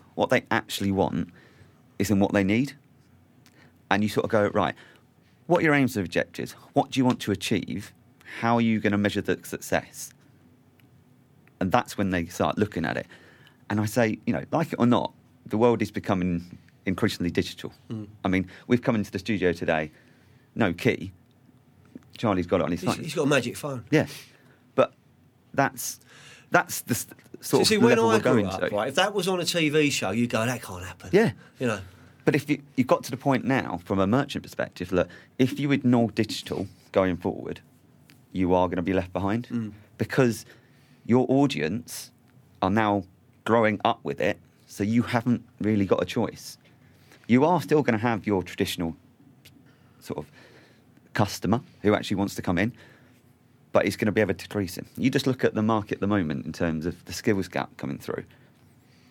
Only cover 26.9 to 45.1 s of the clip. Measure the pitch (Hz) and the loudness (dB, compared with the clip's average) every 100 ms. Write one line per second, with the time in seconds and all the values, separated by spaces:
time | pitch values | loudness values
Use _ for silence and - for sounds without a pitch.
26.9 | 120 - - - - - 131 - 214 240 | -6 -6 -16 -20 -16 0 2 4 4 6
27.9 | 233 226 220 127 123 95 - - 101 120 | 6 4 4 4 2 2 -2 -2 -2 -2
28.9 | 131 196 202 180 180 165 175 156 156 147 | 0 0 0 -2 -2 -2 0 2 2 2
29.9 | - 98 110 120 117 117 123 - 90 92 | 0 -2 0 0 0 -2 -4 -8 -12 -12
30.9 | - - 185 214 - - _ 127 104 92 | -14 0 4 4 0 -18 _ -4 -4 -8
31.9 | - - - - 147 - 151 - - - | -20 -20 -2 2 2 0 -4 -2 -2 2
32.9 | 175 - 135 143 127 117 131 65 90 - | 2 2 -4 0 0 2 0 0 -8 -2
33.9 | 98 95 127 - - - - - - 90 | 2 4 2 0 -6 -8 -6 -6 -6 0
34.9 | 92 82 - - - 127 - 143 135 123 | 0 0 -4 -16 0 0 2 0 2 4
35.9 | 123 113 - 107 - - - 95 - - | 4 4 0 -2 -4 -6 -6 -6 -10 0
36.9 | 101 92 85 98 - - - _ _ _ | 2 2 0 -4 -6 -10 -12 _ _ _
37.9 | _ - - _ 92 90 90 90 92 90 | _ -20 -20 _ -2 2 4 4 0 0
38.9 | 95 90 90 98 113 123 117 107 104 - | 0 0 -4 -2 -2 -4 -6 -6 -12 -20
39.9 | - 117 - 143 107 - - _ _ _ | -6 -2 2 2 0 -10 -20 _ _ _
40.9 | _ - 123 123 135 143 73 78 113 - | _ 2 2 4 4 2 0 -4 -4 -8
41.9 | - - _ _ - _ _ 95 107 107 | -14 -16 _ _ -20 _ _ 0 2 2
42.9 | 101 90 _ _ _ - 113 107 101 113 | 0 -2 _ _ _ 2 4 4 2 0
43.9 | - - 69 95 - _ _ _ - 104 | 0 -6 -2 -2 -2 _ _ _ -4 0
44.9 | 117 110 | 2 2